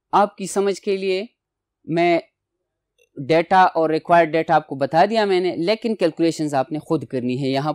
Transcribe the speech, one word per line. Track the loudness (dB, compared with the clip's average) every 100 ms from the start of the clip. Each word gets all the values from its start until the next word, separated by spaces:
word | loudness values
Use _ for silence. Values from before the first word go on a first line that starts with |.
| _
आपकी | 0 0 -2 -8
समझ | -2 -2 -2
के | -4 -4
लिए | -2 -4 -6 _ _ _ _ _ -6
मैं | 0 2 0 -2 _ _ _ _ _ _ _ _ -16
डेटा | 0 0 4 4 4
और | 2 0
रिक्वायर्ड | -2 2 4 4
डेटा | 0 0 0
आपको | 0 -6
बता | -2 2 2
दिया | 2 0
मैंने, | 0 0 -2
लेकिन | -2 -2 -2
कैलकुलेशंस | -2 -2 0 -2 0 -4
आपने | -2 -4 -6
खुद | -4 -6
करनी | -4 -6 -4 -4
है | -2
यहाँ | -2 -4